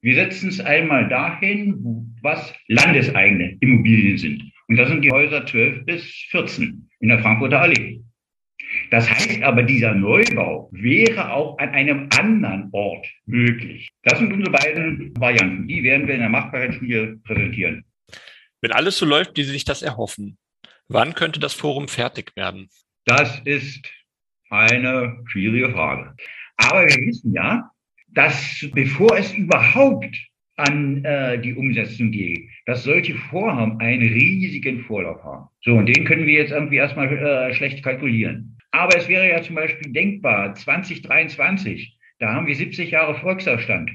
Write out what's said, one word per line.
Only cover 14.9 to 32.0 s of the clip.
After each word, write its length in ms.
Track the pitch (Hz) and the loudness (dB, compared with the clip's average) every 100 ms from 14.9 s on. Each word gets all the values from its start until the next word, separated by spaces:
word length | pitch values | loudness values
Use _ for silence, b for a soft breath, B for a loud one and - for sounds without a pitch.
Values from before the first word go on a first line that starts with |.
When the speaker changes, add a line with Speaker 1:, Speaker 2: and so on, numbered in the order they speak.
| - - 113 | -6 -8 -2
Speaker 1:
Varianten. 480 | 120 120 95 92 - | 2 2 0 -2 -6
Die 160 | 139 | -2
werden 240 | 120 139 143 | 0 0 0
wir 60 | |
in 60 | 131 | -2
der 100 | 113 | 0
Machbarkeitsstudie 880 | 110 113 131 127 120 120 117 110 110 | -2 -2 -6 -6 -6 -4 -2 -4 -8
präsentieren. 600 | - 107 95 107 87 78 - _ _ B B B B _ | -6 -4 -2 -2 -4 -6 -16 _ _ B B B B _
Speaker 2:
Wenn 120 | 117 | 0
alles 260 | - 170 190 | 2 2 0
so 80 | 165 | 2
läuft, 300 | 147 180 - | 2 2 -4
wie 80 | |
Sie 80 | 139 | -4
sich 120 | 139 | -4
das 180 | - 139 | -6 -4
erhoffen, 540 | 147 117 107 - 101 - _ _ b b _ | -6 -6 -8 -8 -14 -16 _ _ b b _
wann 260 | 113 131 | 0 0
könnte 240 | 165 165 156 | 0 -4 -2
das 160 | 143 | -6
Forum 320 | - 151 135 143 | -4 -4 -4 -6
fertig 480 | - 120 - - | -4 -4 -6 -14
werden? 320 | - 95 95 95 _ _ _ | -8 -8 -8 -18 _ _ _
Speaker 1:
Das 360 | - 127 147 - | 2 2 2 -4
ist 440 | 139 143 139 - - - _ _ _ _ _ | -4 -4 -4 -14 -18 -20 _ _ _ _ _
eine 720 | 104 113 123 127 131 120 117 - | 2 4 2 0 -2 -2 -8 -10
schwierige 440 | 98 101 120 127 | -4 0 0 -2
Frage. 460 | 92 78 67 67 - B B B - | -2 -2 -4 -10 -18 B B B 0
Aber 240 | - 185 | 2 6
wir 260 | 170 139 147 | 6 4 2
wissen 280 | 233 - | -2 -2
ja, 340 | 85 98 233 - _ _ _ _ | -2 0 -2 -4 _ _ _ _
dass 540 | - 151 139 - - 147 | 2 2 0 -6 -8 -4
bevor 420 | 147 135 - 214 214 | 0 0 4 4 4
es 160 | 196 | 0
überhaupt 840 | - 170 147 - 247 277 214 - - - _ _ - | -4 0 4 4 6 4 4 -6 -12 -16 _ _ -2
an, 460 | 143 147 143 139 | 0 0 0 -2
äh, 360 | 143 143 131 120 | -2 -2 -2 -2
die 160 | 120 | -4
Umsetzung 560 | 123 135 113 104 - | -4 -2 -2 -4 -2